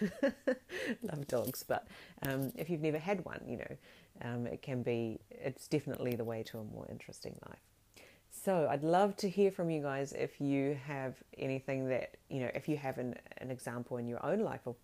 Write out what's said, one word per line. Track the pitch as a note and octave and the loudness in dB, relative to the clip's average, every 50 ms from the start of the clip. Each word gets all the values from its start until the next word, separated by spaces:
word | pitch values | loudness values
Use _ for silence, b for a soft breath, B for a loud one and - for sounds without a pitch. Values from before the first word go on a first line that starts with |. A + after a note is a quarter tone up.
<laughs> | G#3+ F3+ - - C#4 C4+ - - - C4+ B3+ - - - F4+ - - - A3 - | -2 -2 0 2 2 2 2 2 0 0 0 -2 -2 -10 -8 -4 -2 -2 -4 -4
Love | A#3+ - D#3 D3 C#3 | -4 -4 -4 -4 -4
dogs, | - B2+ A#2 G2+ B2+ - - | 0 0 0 0 0 -2 -4
but, | - - B2 - - B B B B B B B | -4 -2 -2 -2 -4 B B B B B B B
um, | - C#3 C3+ C3+ C3+ B2+ - | -2 0 0 2 0 -2 -2
if | - D#3+ D#3+ | -4 -2 -2
you've | F3 D3+ | -2 0
never | D#3 D#3 D3 D#3 | 2 2 2 2
had | D3+ F#3+ G#3 F3+ - | 2 0 0 0 -2
one, | - - - - | -6 -8 -8 -6
you | A#2+ A#2+ F2 | -6 -6 -6
know, | - - C#3 - B B B B B B B - | -6 -8 -10 -12 B B B B B B B -8
um, | B2+ A#2+ A#2+ A#2+ A#2+ | -6 -4 -4 -2 -2
it | A#2 - - | -4 -4 -6
can | - D3 C3 B2 | -6 -4 -2 -2
be, | A#2+ B2+ A#2+ A#2 A#2 A2+ A2 - - - | 0 0 2 2 0 0 -2 -6 -10 -14
it's | - - - C#3 C3 - - - | -12 -6 -6 -6 -6 -6 -4 0
definitely | D#3 D3 - C#3+ - - B2+ B2+ A#2+ | 0 0 0 0 -4 -2 0 0 0
the | A2+ A2+ | 0 0
way | A#2 A2+ A2 A2 | -2 -2 -4 -4
to | - - A2+ | -6 -8 -8
a | G#2+ | -8
more | G#2+ A2+ A2 - - | -8 -8 -8 -8 -8
interesting | - - - - - - - - - - - - | -10 -12 -12 -14 -14 -12 -10 -10 -10 -10 -14 -16
life. | - - - - _ _ _ _ B B B B B B B B | -16 -18 -20 -20 _ _ _ _ B B B B B B B B
So | - - - G3 F#3+ E3+ D3 B2+ | -12 -4 2 4 4 6 6 6
I'd | D3 C#3+ D3+ | 4 4 4
love | D#3+ E3+ F#3 G#3 G3+ G3 | 6 8 8 8 6 4
to | - G#3 F#3+ | 2 0 2
hear | E3+ G3 G3+ F#3+ | 4 6 6 6
from | F#3+ - F3 E3 | 6 4 2 2
you | E3 D3+ | 2 2
guys | C#3+ C#3+ C3+ C3+ C#3 C#3+ | 0 0 0 0 0 -2
if | - - D#3 C#3+ - - | 0 -2 -2 -2 -2 0
you | C#3+ C#3 C#3 C#3 C3+ C#3 D3 C3+ C3 | 2 4 4 4 4 4 2 0 -2
have | D3+ C#3+ C3+ C3 C3 B2+ - - - - - | -4 -4 -2 -2 -4 -4 -6 -14 -14 -8 -4
anything | - C3+ C3 C3+ - - C3+ C3+ C3 C3 | -2 0 0 -2 0 0 0 0 2 2
that, | B2+ - - - - - _ - | 2 2 0 -2 -8 -12 _ -4
you | - C3+ | -2 -2
know, | B2 A2+ - | 0 0 -2
if | C3+ - E3 | -2 0 0
you | D3+ | 0
have | C#3+ C3+ C3 C3 C3 | 0 0 -2 -2 -2
an, | B2+ B2 - - - - - - | -2 -4 -4 -6 -10 -14 -12 -10
an | - B2+ | -6 -6
example | B2+ B2 - C3 A#2 B2 A#2+ - B2+ | -6 -6 -6 -4 -4 -4 -4 -4 -4
in | A#2+ A#2+ | -4 -2
your | A#2+ A#2+ - - | -2 -4 -2 0
own | C#3+ F3+ G#3+ | 2 2 4
life | G#3+ C#3+ B2+ B2+ - | 2 0 0 -4 -6
of | B2+ A#2 - | -6 -8 -6